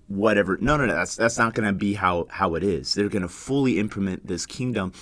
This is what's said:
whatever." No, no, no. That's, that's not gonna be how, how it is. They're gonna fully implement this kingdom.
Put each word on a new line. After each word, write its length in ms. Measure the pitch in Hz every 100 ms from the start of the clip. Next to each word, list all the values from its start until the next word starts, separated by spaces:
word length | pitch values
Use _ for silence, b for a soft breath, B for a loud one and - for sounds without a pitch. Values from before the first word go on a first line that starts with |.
| -
whatever." 500 | 98 107 104 92 92
No, 160 | 131 151
no, 100 | 120
no. 80 |
That's, 220 | 80 90 -
that's 220 | 113 123
not 160 | 113
gonna 180 | 117 107
be 220 | 92 101
how, 340 | 101 92 87 -
how 260 | - 95 82
it 80 |
is. 300 | 98 78 67
They're 140 | 98 101
gonna 220 | 101 90
fully 500 | - - 139 131 95
implement 480 | 104 101 98 90 -
this 180 | 85 -
kingdom. 460 | - 127 110 92 B